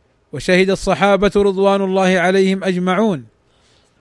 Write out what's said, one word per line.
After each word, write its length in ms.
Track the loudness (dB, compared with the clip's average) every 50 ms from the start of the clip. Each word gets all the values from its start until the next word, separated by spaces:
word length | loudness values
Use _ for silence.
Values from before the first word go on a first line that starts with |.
| _ _ _ _ _ _ -12
وشهد 380 | -8 -2 0 2 2 2 0
الصحابة 640 | -2 -2 -2 -4 -2 0 2 2 2 2 0 0 0
رضوان 460 | 2 0 0 0 0 0 2 2 0 0
الله 360 | -2 0 0 0 2 2 2
عليهم 460 | 2 2 2 2 2 2 0 -2 -2
أجمعون، 600 | -4 -4 -2 -2 -2 0 0 0 0 -2 -4 -8 -14 _ _ _ _ _ _ _ _ _ _ _ _ _ _